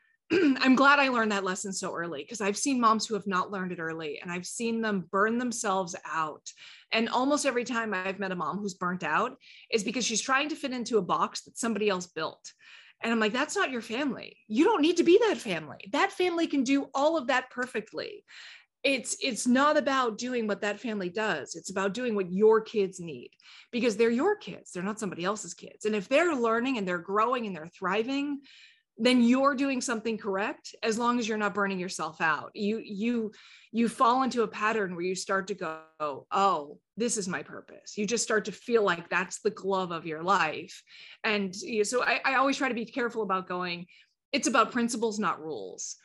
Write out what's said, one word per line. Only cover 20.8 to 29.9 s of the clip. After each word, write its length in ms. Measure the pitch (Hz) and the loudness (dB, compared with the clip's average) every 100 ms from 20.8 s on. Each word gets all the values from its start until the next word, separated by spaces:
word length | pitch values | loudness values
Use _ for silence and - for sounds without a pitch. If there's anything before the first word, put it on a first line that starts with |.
| 240 208 180 | -4 -4 -4
does. 460 | 214 214 156 123 165 | -2 -2 -2 -6 -12
It's 140 | 165 | -8
about 240 | 190 196 | -2 -2
doing 220 | 196 254 202 | -2 -2 -2
what 160 | 180 | -2
your 260 | 185 214 220 | 4 6 6
kids 400 | 220 220 190 185 | 4 -2 -2 -4
need, 300 | 170 123 - _ - - - | -12 -12 -14 _ -20 -20 -8
because 240 | 240 240 196 | 0 0 4
they're 140 | 233 | 4
your 260 | 240 359 415 | 4 2 0
kids. 360 | - - - | -6 -14 -12
They're 120 | 180 | -8
not 160 | 185 220 | -6 -4
somebody 240 | 202 - | -6 -4
else's 300 | 180 214 175 | -4 -4 -8
kids. 320 | - - - 214 | -14 -18 -6 -2
And 100 | 214 | -2
if 140 | 185 | 2
they're 260 | 277 349 277 | 2 4 2
learning 420 | 233 226 254 247 | 2 2 0 -2
and 80 | 185 | -2
they're 100 | 175 | -4
growing 500 | 175 202 233 254 220 | -2 0 2 0 -4
and 80 | 170 | -8
they're 120 | 165 - | -12 -6
thriving, 640 | 185 202 233 277 285 277 - - - _ _ - | -2 0 0 -2 -2 -6 -10 -20 -20 _ _ 0
then 260 | 233 254 | 4 6
you're 320 | 233 254 277 269 | 6 6 4 4
doing 260 | 277 254 | 0 0
something 360 | - | -2